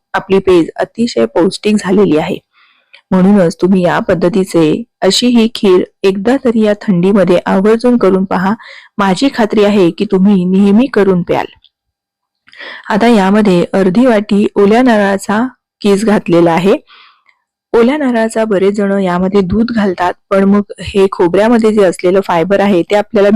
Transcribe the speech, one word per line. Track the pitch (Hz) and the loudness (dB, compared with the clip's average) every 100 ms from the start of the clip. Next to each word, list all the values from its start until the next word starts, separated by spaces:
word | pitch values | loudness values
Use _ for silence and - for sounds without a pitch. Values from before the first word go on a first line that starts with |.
| _ | _
आपली | 190 196 190 | -10 -2 -2
पेज | 190 175 160 - | 2 2 0 -6
अतिशय | 185 - 233 226 226 | -8 -6 -4 -2 -2
पौष्टिक | 190 185 - 208 214 | 0 -2 -2 -2 -2
झालेली | 185 214 185 151 | 0 0 2 0
आहे. | 165 - - _ _ _ _ - _ | -2 -10 -14 _ _ _ _ -20 _
म्हणूनच | 185 190 208 165 - | 0 2 2 2 0
तुम्ही | 180 190 | 0 0
या | 175 147 | 0 -2
पद्धतीचे | 233 170 175 190 185 170 151 165 - _ | -2 -2 0 -2 -2 0 0 -2 -8 _
अशी | 190 - 247 | -2 0 0
ही | 240 220 | 2 0
खीर | - 202 180 - _ | 0 2 2 0 _
एकदा | 196 196 196 269 | -4 -2 -2 -2
तरी | 247 226 | -2 0
या | 214 | 0
थंडीमध्ये | 208 - 175 190 202 175 175 - | -2 -2 0 2 2 2 0 0
आवर्जून | 190 208 226 247 240 | 0 2 0 0 2
करून | 190 185 | 2 0
पहा. | 190 185 190 226 - - - - | -2 -2 -2 -4 -10 -20 -14 -4
माझी | 196 185 277 | -2 0 -2
खात्री | - 214 220 | -2 -2 0
आहे | 202 208 170 | 2 2 0
की | - | 0
तुम्ही | 208 190 196 196 | -2 0 2 2
नेहमी | 180 190 202 208 277 | 0 2 2 2 2
करून | 214 196 180 | 0 0 0
प्याल. | 170 143 71 _ _ _ _ _ _ _ _ _ _ - - - - | -2 -4 -6 _ _ _ _ _ _ _ _ _ _ -20 -20 -16 -6
आता | 208 233 | 0 2
यामध्ये | 220 190 214 202 175 - | 2 2 2 2 0 0
अर्धी | 196 185 196 262 | 0 0 2 2
वाटी | 214 214 202 208 | 0 0 -2 0
ओल्या | - 202 226 | 0 2 2
नारळाचा | 254 214 196 196 - 208 254 - _ _ | 2 2 0 -2 -4 -4 -4 -8 _ _
किस | 202 196 | -2 0
घातलेला | 208 214 - 170 175 | 0 -2 0 2 2
आहे. | 165 190 294 - - - _ _ _ _ _ _ 233 | 0 0 -2 -6 -20 -20 _ _ _ _ _ _ 0
ओल्या | 233 302 | 0 0
नारळाचा | 262 233 226 226 | -2 -2 -2 -2
बरेच | 220 185 190 208 | -2 0 0 0
जण | 202 | -2
यामध्ये | 202 190 180 185 202 | -2 -2 -2 0 0
दूध | 180 208 233 | 0 -2 -2
घालतात, | 226 202 175 180 - _ | -2 -4 -2 -4 -6 _
पण | 196 | 0
मग | 196 202 202 - | 2 0 -2 -12
हे | 175 196 190 | -6 0 0
खोबऱ्यामध्ये | - 175 185 220 233 220 | 0 0 2 2 2 2
जे | 214 | 2
असलेलं | 185 - 180 190 | 0 0 0 0
फायबर | 190 170 180 202 | 0 -2 0 0
आहे | 202 175 | 0 0
ते | 165 208 | 0 -2
आपल्याला | - 202 202 | -2 0 2